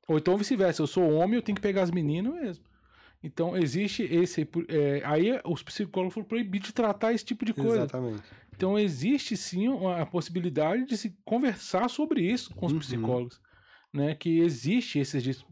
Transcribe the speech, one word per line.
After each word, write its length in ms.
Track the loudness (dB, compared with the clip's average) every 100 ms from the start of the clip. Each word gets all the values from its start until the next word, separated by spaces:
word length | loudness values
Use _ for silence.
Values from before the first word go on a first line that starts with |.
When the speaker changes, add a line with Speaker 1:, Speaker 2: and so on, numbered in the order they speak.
| 0
Speaker 1:
Ou 120 | 2
então 180 | 4 2
vice-versa, 460 | 2 2 4 2
eu 40 | 0
sou 240 | 4 4
homem, 260 | 6 4 2
eu 60 |
tenho 140 | 0 -2
que 60 |
pegar 200 | 0 2
as 80 | 2
meninas 420 | 2 0 0 -2
mesmo. 300 | -4 -6 -8 _ _ _ _ -20 _
Então 320 | -10 -2 0 2
existe 460 | 2 2 -2 -2
esse, 460 | 0 2 2 0 -2 -4 0
é, 320 | 2 2 0
aí 360 | 2 2 2 0
os 180 | -2 -6
psicólogos 500 | -6 -6 -4 -2 -2
foram 120 | -4 -4
proibidos 420 | -4 -2 -4 -4
de 60 |
tratar 380 | 0 0 2 0
esse 120 | 0
tipo 200 | -2 -4
de 100 | -4
coisa. 300 | 0 2 2
Speaker 2:
Exatamente. 380 | 0 -4 -4 -6 -10 -20 _
Speaker 1:
Então 240 | -4 0 2
existe 580 | 0 0 0 0 -2 -6
sim 320 | -4 -2 0
uma, 320 | 0 -2 -2
a 40 | -2
possibilidade 800 | -2 -4 -4 -2 0 2 0 -2
de 100 | -4
se 200 | -6 -10
conversar 640 | -2 0 0 -2 -2 0 0
sobre 320 | -2 -2 0
isso 300 | 0 0 -4
com 120 | -4 -2
os 60 |
Speaker 2:
Uhum. 60 | -2
Speaker 1:
psicólogos, 600 | -2 -4 0 -2 -4 -12 _ _ _ -20 _
né? 220 | -2 -2
Que 260 | -2 0 4
existe 580 | 4 2 0 0 0 -2
esse 180 | 0 -2
registro. 280 | -2 -4 -8